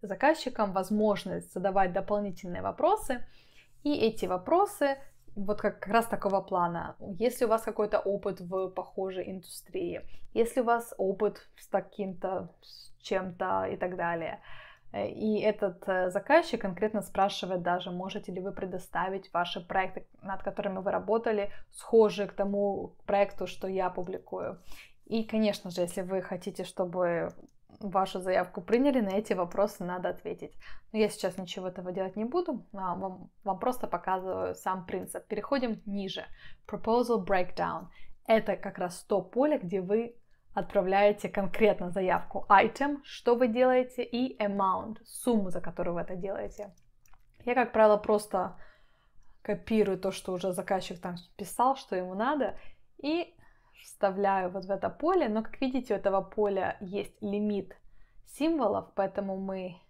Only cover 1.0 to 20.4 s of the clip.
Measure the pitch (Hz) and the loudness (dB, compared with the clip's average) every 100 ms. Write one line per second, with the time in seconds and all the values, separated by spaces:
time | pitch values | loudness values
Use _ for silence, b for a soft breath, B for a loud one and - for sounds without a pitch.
1 | 214 202 - 170 175 - 185 190 190 185 | 4 4 -2 -6 -6 -2 2 4 4 2
2 | 190 208 208 - 185 180 190 185 311 427 | 0 -2 -2 -6 -8 -4 -4 2 4 4
3 | - 254 - b b b b - - 196 | 2 -4 -4 b b b b -6 0 4
4 | 220 220 185 185 180 330 403 - 285 277 | 2 2 -2 -2 2 4 4 2 0 0
5 | - - - - 196 208 214 202 - 226 | -6 -20 -16 -6 -2 0 0 -2 2 2
6 | 226 196 202 190 185 185 175 170 160 - | 2 0 0 0 0 0 0 0 -8 -10
7 | - 180 240 240 233 220 226 208 208 208 | -10 -2 -2 2 2 2 0 -2 2 2
8 | - 202 196 190 175 190 190 185 185 - | 2 -2 -2 -6 -6 -4 -4 -6 -8 -6
9 | 190 185 180 190 175 - - 185 175 170 | -6 -6 -8 -10 -12 -18 -10 -6 -4 -6
10 | - b b - 226 247 233 233 233 - | -8 b b 2 2 2 2 2 0 -2
11 | 190 196 208 202 - - - 196 190 - | -2 2 0 -2 -18 -20 -4 -4 -4 -8
12 | 196 190 190 190 180 - - - - - | -6 -4 -4 -4 -6 -14 -20 -20 -20 -18
13 | - 190 185 175 185 190 190 196 180 180 | -4 -2 -2 -4 0 0 0 -2 -4 -2
14 | 170 170 165 - B B B B B 202 | -2 -2 -4 -10 B B B B B -6
15 | 196 - 214 214 214 208 202 175 - 185 | -6 -2 0 2 2 2 -2 -4 -2 0
16 | 185 185 196 311 330 220 196 180 214 214 | 2 -2 4 4 4 -4 -4 -2 -2 -2
17 | 175 - 196 196 185 185 175 180 180 180 | -4 2 2 2 -4 -2 0 -2 -2 -6
18 | 190 208 202 185 185 190 190 180 - - | -6 -8 -8 -8 -8 -6 -6 -8 -6 -4
19 | 185 190 190 170 175 196 175 190 190 - | -2 -4 -4 -2 0 -2 -2 -2 -2 -4
20 | - - - 190 | -14 -16 -8 -6